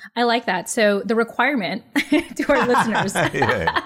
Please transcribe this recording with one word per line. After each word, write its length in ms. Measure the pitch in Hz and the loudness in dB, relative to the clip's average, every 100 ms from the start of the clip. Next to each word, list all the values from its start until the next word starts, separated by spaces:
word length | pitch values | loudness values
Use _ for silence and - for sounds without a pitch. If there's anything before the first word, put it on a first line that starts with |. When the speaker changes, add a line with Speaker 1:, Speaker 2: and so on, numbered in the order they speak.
| - 233 | -10 -2
Speaker 1:
I 60 | |
like 240 | 240 233 240 | 0 0 0
that. 220 | 185 - | -4 -4
So 340 | - 208 202 | 2 2 2
the 120 | 202 226 | 0 0
requirement 680 | 226 - 254 277 165 196 - | 0 0 0 0 -2 -6 -6
<laughs> 60 | 285 - 302 - - | -4 0 0 -2 -4
to 80 | 294 | 0
our 140 | 269 240 | 2 4
listeners, 480 | 247 233 190 202 | 2 2 0 -2
Speaker 2:
<laughs> 200 | 180 - | 0 -2
Yeah. 460 | - - 196 185 - | 0 0 0 0 -2